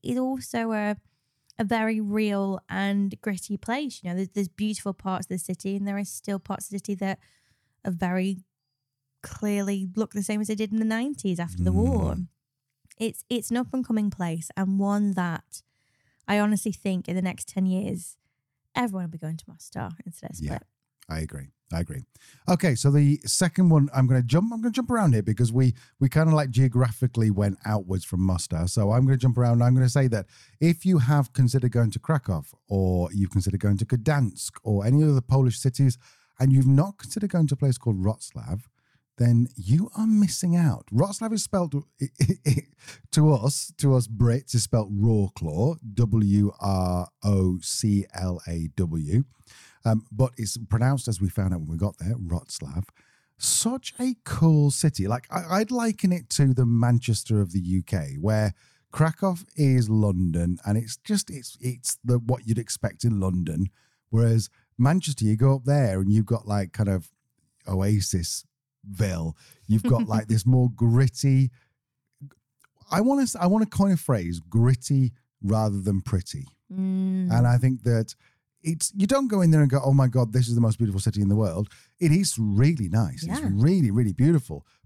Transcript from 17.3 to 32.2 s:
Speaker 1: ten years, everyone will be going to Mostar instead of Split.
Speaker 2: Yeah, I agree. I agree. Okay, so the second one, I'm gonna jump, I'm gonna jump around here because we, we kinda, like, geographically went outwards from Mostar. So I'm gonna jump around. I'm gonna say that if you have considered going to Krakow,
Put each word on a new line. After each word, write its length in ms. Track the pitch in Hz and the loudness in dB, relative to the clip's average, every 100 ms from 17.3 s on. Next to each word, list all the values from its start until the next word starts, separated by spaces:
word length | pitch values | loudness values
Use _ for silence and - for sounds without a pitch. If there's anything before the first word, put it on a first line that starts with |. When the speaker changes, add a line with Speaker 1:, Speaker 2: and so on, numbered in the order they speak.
| - - | -6 -8
Speaker 1:
ten 160 | - 185 | -4 -2
years, 540 | 185 196 180 170 - _ _ _ _ _ - | -2 -4 -8 -12 -20 _ _ _ _ _ -6
everyone 300 | 247 190 175 | -4 -4 -8
will 80 | |
be 60 | 160 | -10
going 200 | 156 160 | -10 -10
to 60 | - | -14
Mostar 460 | 160 - - - 165 - | -20 -16 -12 -10 -12 -18
instead 260 | - - | -16 -16
of 60 | - | -10
Split. 140 | 80 | -8
Speaker 2:
Yeah, 80 | - - _ _ _ - | -10 -12 _ _ _ -14
I 120 | 80 | -10
agree. 280 | 80 71 69 _ _ | -10 -10 -16 _ _
I 80 | 165 | -6
agree. 220 | - 139 123 _ _ _ - | -6 -8 -14 _ _ _ -2
Okay, 260 | 180 180 123 | 0 0 0
so 160 | 139 | 2
the 280 | 143 143 147 110 | 4 4 2 -2
second 460 | - 180 - 180 | -2 -2 2 4
one, 180 | 160 143 131 | 6 4 2
I'm 120 | 127 | 2
gonna 160 | 127 | 2
jump, 300 | 120 143 220 | 2 2 0
I'm 80 | 233 | -2
gonna 120 | 233 | -4
jump 180 | 220 240 | -2 -2
around 220 | 240 185 | 2 4
here 100 | 113 | 2
because 300 | 101 101 120 | 2 0 2
we, 220 | 120 131 - - _ | 4 2 0 -8 _
we 80 | 135 | 0
kinda, 260 | 156 160 156 | 2 4 2
like, 160 | 139 | 2
geographically 800 | 120 131 120 123 107 127 - 110 | 2 2 4 0 0 -2 0 0
went 280 | 98 101 98 107 | 2 0 -2 -4
outwards 400 | 107 90 95 - | -4 -4 -6 -4
from 160 | 90 | -2
Mostar. 480 | 95 90 - 82 90 | 0 0 -2 -4 -2
So 220 | - 101 | 0 0
I'm 140 | 117 131 | 2 2
gonna 120 | 131 | 2
jump 220 | 127 120 | 2 2
around. 240 | 120 120 | 2 4
I'm 120 | 120 127 | 4 4
gonna 140 | 127 | 2
say 200 | 143 131 | 2 0
that 180 | 113 95 _ _ _ | 0 -6 _ _ _
if 240 | 160 165 185 | 0 2 2
you 140 | 175 | 2
have 340 | 120 147 131 | 4 2 0
considered 380 | - 123 131 123 | 2 2 2 0
going 220 | 120 117 | 2 0
to 80 | 107 | -2
Krakow, 440 | - 156 | -2 -2